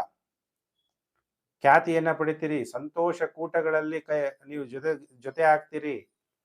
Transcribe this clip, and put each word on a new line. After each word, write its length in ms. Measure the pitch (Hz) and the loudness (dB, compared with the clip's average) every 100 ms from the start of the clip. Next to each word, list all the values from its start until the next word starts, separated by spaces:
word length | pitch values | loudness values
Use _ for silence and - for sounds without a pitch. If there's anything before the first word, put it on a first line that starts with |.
| - _ _ _ _ _ _ _ _ _ _ _ _ _ _ _ | 2 _ _ _ _ _ _ _ _ _ _ _ _ _ _ _
ಖ್ಯಾತಿಯನ್ನ 520 | 139 160 170 165 160 | 6 6 6 0 0
ಪಡಿತೀರಿ, 520 | 156 156 156 156 151 | 0 -2 -2 -4 -4
ಸಂತೋಷ 580 | 117 - 151 175 170 165 | -4 -8 -8 -2 -2 0
ಕೂಟಗಳಲ್ಲಿ 800 | 156 - 160 170 160 156 156 160 | -4 -6 -4 -2 0 0 -2 -6
ಕೈ-, 480 | 151 151 139 - 139 | -4 -2 -2 -6 -12
ನೀವು 160 | 147 | -10
ಜೊತೆ, 560 | 127 131 156 147 147 127 | -10 -6 -4 -4 -8 _
ಜೊತೆ 220 | 131 160 | -10 2
ಆಗ್ತೀರಿ, 640 | 156 151 - 151 151 117 - _ _ _ | 4 4 0 -8 -6 -8 -10 _ _ _